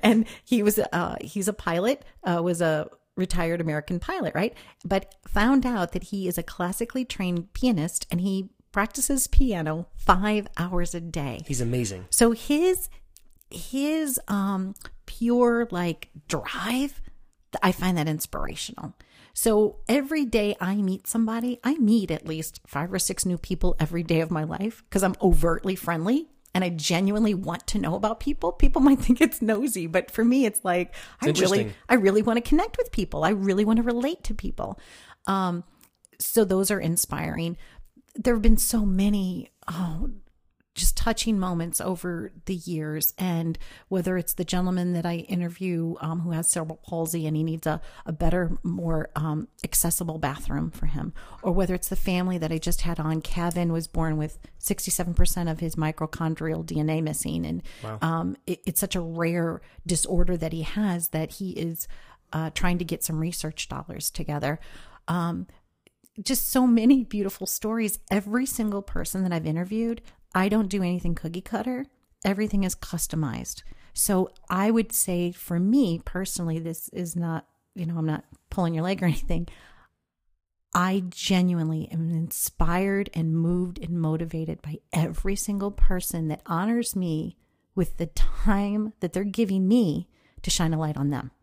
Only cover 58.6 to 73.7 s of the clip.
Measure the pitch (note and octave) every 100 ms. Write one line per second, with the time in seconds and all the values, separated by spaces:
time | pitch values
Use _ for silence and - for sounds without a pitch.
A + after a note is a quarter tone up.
58.6 | - D#3+ G3 F#3 E3 E3 E3+ F3 E3+ D#3+
59.6 | - - - E3+ - F3+ F3 F3+ D#3+ E3
60.6 | D#3 - G#3 F3 E3 D#3+ D#3+ - F#3+ -
61.6 | E3 E3 - - - - _ D#3 D#3+ -
62.6 | F3+ F3 E3+ E3 - D#3 D#3+ E3+ D#3+ D#3
63.6 | - C3 - - - - - D3 C#3 D#3
64.6 | - - - - - E3+ E3+ E3+ F#3 -
65.6 | _ _ _ _ _ - G3 B3+ - C4
66.6 | B3+ A#3 A3 C4+ A3+ G#3 F#3+ - F#3+ -
67.6 | G#3+ A3+ G#3+ - - G3+ G3+ A3+ C4 -
68.6 | A3 G3+ G3 - F3 F#3+ F#3 E3+ D#3+ D#3
69.6 | F3+ G#3+ A#3 A#3 - - _ F#3 F#3+ G#3
70.6 | G3+ G3 F3+ F3 F3 E3 D#3+ E3+ - -
71.6 | - B3+ C#4 _ _ _ G3 G3 G#3+ G3+
72.6 | F#3 - - E3+ - D#3+ D3+ A#2 B2+ -
73.6 | -